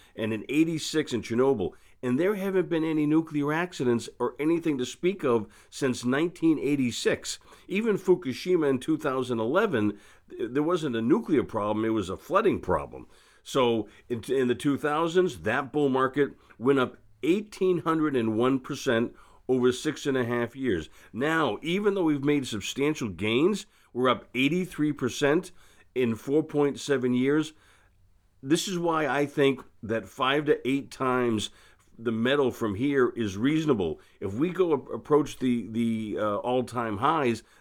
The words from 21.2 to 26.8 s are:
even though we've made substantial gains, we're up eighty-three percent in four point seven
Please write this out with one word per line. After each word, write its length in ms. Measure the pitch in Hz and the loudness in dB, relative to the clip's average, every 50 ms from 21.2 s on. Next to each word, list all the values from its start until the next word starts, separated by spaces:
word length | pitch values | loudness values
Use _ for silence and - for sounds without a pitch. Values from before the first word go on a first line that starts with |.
| 139 156 165 165 147 120 104 - | -2 0 2 2 0 0 -2 -2
even 320 | - 165 180 202 208 202 196 | -2 -2 -2 0 0 0 0
though 100 | 196 165 | 2 2
we've 200 | 156 147 139 135 | 2 0 2 2
made 220 | 147 147 143 127 | 2 2 0 0
substantial 640 | - 117 101 - - - 135 139 151 151 - 135 104 | -4 -6 -6 -6 -8 -4 0 0 0 0 -2 -4 -6
gains, 580 | 87 80 104 107 117 131 160 202 220 202 - - _ _ _ _ | -4 -4 -2 0 2 4 4 4 2 0 -6 -14 _ _ _ _
we're 180 | - 120 127 127 | -4 0 2 2
up 180 | 117 - - - - | 2 0 -4 -4 -2
eighty-three 580 | 123 135 143 170 185 180 - - - 151 151 | 0 2 2 2 0 -2 -4 -2 -2 -2 -2
percent 580 | 143 - 139 113 - - 147 139 151 185 180 - - - - - - - _ _ _ | 0 -2 -4 -4 -2 0 2 2 2 2 0 -4 -12 -20 -20 -20 -20 -20 _ _ _
in 200 | 127 127 113 113 | 0 0 0 0
four 280 | 104 - 139 139 160 | -4 -2 0 0 0
point 360 | 151 - - 147 143 143 127 | 0 0 0 0 0 0 0
seven 360 | 127 | -4